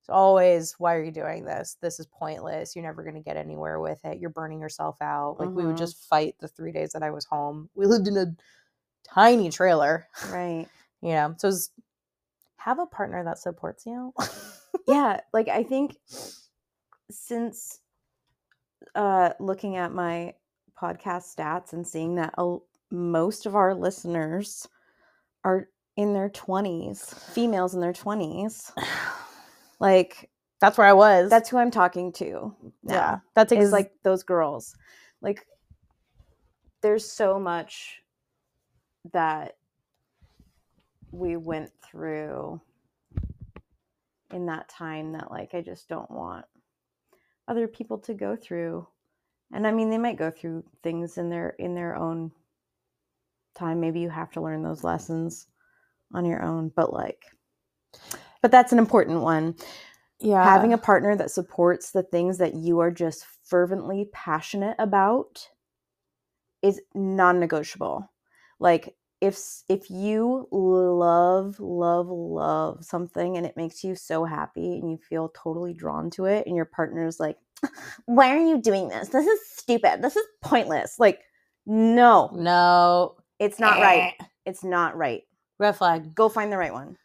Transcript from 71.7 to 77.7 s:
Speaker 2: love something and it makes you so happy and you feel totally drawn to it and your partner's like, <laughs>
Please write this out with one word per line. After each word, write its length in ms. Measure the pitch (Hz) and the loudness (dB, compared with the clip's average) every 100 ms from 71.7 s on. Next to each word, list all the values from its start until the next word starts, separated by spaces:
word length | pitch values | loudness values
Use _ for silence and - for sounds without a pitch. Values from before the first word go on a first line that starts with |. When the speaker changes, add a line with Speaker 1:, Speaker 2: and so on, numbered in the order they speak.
| 175 170 170 175 | -2 0 0 -2
Speaker 2:
love 760 | 180 170 160 156 156 156 - | -6 -6 -4 -2 -2 -2 -8
something 520 | 165 175 175 170 175 180 | -10 -8 -8 -6 -4 -4
and 80 | 170 | -6
it 100 | - | -6
makes 260 | 165 - | -10 -8
you 100 | 190 | -10
so 300 | 180 - 160 | -10 -6 -4
happy 540 | 165 151 151 - 170 170 | -4 -6 -8 -8 -8 -6
and 120 | 165 | -8
you 60 | 160 | -8
feel 320 | _ 165 160 - | _ -6 -6 -8
totally 380 | 170 160 175 | -8 -8 -8
drawn 360 | 170 160 151 160 | -8 -8 -6 -8
to 140 | - 190 | -4 0
it 200 | 208 - | 0 0
and 100 | 175 | -4
your 80 | |
partner's 560 | 165 - 160 165 165 170 | -4 -4 -6 -4 -6 -4
like, 160 | 156 - _ - | -6 -6 _ -10
<laughs> 420 | - | -10